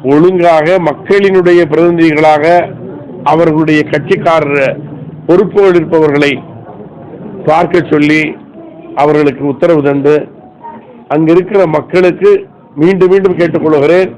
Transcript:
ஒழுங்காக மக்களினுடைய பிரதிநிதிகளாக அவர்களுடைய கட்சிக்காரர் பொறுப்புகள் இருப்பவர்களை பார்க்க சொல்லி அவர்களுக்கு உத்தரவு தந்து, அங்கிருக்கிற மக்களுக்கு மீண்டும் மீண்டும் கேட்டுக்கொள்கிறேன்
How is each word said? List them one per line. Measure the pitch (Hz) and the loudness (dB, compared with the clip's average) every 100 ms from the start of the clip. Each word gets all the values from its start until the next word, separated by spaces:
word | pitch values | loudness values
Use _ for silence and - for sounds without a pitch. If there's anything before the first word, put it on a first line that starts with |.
| 127 | 2
ஒழுங்காக | 147 175 185 170 160 156 185 160 | 2 4 2 2 2 2 0 -2
மக்களினுடைய | 135 - 202 196 185 175 175 165 | -6 -2 0 2 2 4 2 2
பிரதிநிதிகளாக | 156 170 170 165 147 156 151 156 175 - - - - - - 143 | 2 2 2 0 2 2 2 2 0 0 -10 -16 -16 -16 -6 -2
அவர்களுடைய | 160 165 156 156 151 151 | 2 2 0 0 0 0
கட்சிக்காரர் | 151 139 196 170 165 143 143 139 143 - - - - - | -4 -2 -2 0 0 0 -2 -2 -4 -14 -16 -16 -12 0
பொறுப்புகள் | 180 190 202 196 175 | 2 2 2 2 2
இருப்பவர்களை | 156 165 156 143 143 139 - - - - - - - - - - - | 0 0 2 2 0 -2 -10 -20 -20 -20 -20 -20 -20 -18 -16 -8 -2
பார்க்க | 160 170 175 151 | 0 0 -2 0
சொல்லி | 151 147 156 151 - - - - - - - | 0 2 0 -2 -8 -20 -20 -20 -20 -12 -2
அவர்களுக்கு | 147 147 147 131 143 | 0 2 0 -2 -6
உத்தரவு | 135 170 160 139 | -2 0 2 0
தந்து, | 139 139 151 - - - - - - - - - 151 | 0 0 0 -2 -16 -20 -20 -20 -20 -20 -20 -6 -2
அங்கிருக்கிற | 160 170 180 202 170 156 | 2 2 2 0 0 -2
மக்களுக்கு | 127 180 180 160 196 196 - - - 143 | -2 0 0 2 2 2 -2 -20 -16 -2
மீண்டும் | 165 190 180 | 0 2 2
மீண்டும் | 196 190 170 | 2 0 0
கேட்டுக்கொள்கிறேன் | 170 160 156 151 147 175 185 | 0 0 0 2 2 2 0